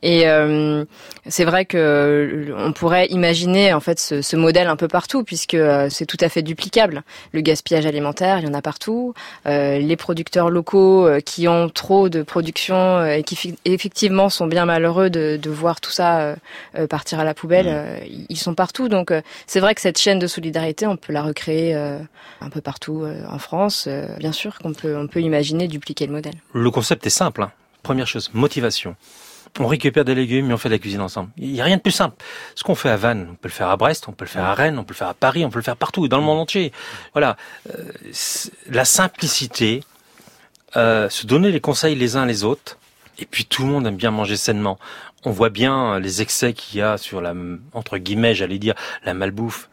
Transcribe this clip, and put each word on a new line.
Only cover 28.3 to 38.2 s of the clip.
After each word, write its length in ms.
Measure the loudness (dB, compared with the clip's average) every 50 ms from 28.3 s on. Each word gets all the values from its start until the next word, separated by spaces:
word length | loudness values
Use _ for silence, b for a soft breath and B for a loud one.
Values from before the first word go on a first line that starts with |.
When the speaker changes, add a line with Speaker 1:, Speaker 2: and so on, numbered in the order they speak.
| -2
Speaker 3:
motivation. 640 | 0 0 2 2 0 -2 -2 -2 -2 -6 -8 -12 -14 B B B B B B B B B B _ -4
On 80 | -2 0
récupère 380 | 0 0 0 2 2 2 2
des 100 | 2 2
légumes 340 | 0 0 0 0 0 2 0
et 40 | -2
on 20 | 0
fait 120 | 0 0
de 40 | 0
la 60 | 0
cuisine 220 | -2 -4 -6 -4
ensemble. 280 | -6 -6 -6 -8 -10 -10 -10 -12
Il 140 | -10 -8
n'y 100 | -4 -2
a 40 | 2
rien 120 | 2 2 2
de 40 |
plus 100 | 2 0
simple. 240 | 0 0 0 -2 -2 _ B B B B B B B
Ce 80 | -12 -2
qu'on 100 | -2 -2
fait 160 | 0 2 0
à 80 | 0 2
Vannes, 300 | 2 0 0 0 -4 -10
on 40 | -14
peut 120 | -14 -12 -12
le 60 | -6
faire 160 | -4 0 0
à 80 | 0 2
Brest, 300 | 2 0 0 0 -6 -14
on 40 | -14
peut 120 | _ -14
le 40 | -12
faire 160 | -6 -4 -2
à 100 | -2 0
Rennes, 240 | 2 0 0 0 -2
on 40 | -8
peut 100 | -10 -10
le 40 | -8
faire 120 | -8 -8
à 40 | -4
Paris, 320 | _ 0 0 2 2 -2
on 60 | -2
peut 80 | -4 -4
le 40 | -4
faire 140 | -4 -4 -4
partout, 300 | -4 -4 -2 -2 0 2
dans 100 | 2 2
le 60 | 2
monde 160 | 2 2 0
entier. 320 | 0 -2 -2 -2 -2 -2 B B B B B B B B B
Voilà. 240 | 0 2 2 0 B B B B B B -16
Euh, 140 | -14 -14 -14 -14 -16 -18 -18 -14
c'est 400 | -10 -8